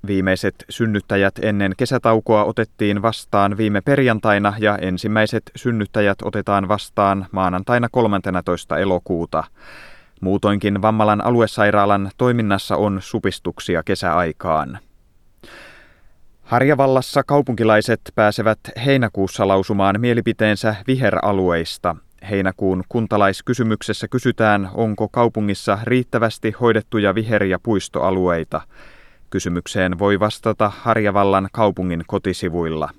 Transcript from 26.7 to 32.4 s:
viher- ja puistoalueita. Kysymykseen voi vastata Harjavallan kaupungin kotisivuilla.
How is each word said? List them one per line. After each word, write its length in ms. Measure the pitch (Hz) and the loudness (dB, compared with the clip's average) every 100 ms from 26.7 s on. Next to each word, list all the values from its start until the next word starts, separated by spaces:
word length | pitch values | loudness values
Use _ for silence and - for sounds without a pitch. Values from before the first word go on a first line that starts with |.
| 110 - 113 101 | 2 0 0 0
viher- 300 | 98 110 107 | 0 0 0
ja 140 | 98 90 | 0 0
puistoalueita. 1000 | 117 101 - - 85 92 90 85 80 78 - - - - - _ - | 0 -2 -2 -2 0 0 0 0 -4 -8 -10 -20 -20 -20 -20 _ -8
Kysymykseen 680 | 98 92 85 - 101 92 87 | -6 -4 -4 -4 -2 -2 0
voi 220 | 101 98 | 0 2
vastata 520 | 104 - 113 104 104 - | 0 -2 -4 0 -2 -2
Harjavallan 720 | 117 113 101 98 98 95 98 | -2 0 2 2 4 2 0
kaupungin 520 | - 107 92 92 85 82 | 0 0 0 -4 -4 -4
kotisivuilla. 840 | 101 95 90 | -4 -4 -4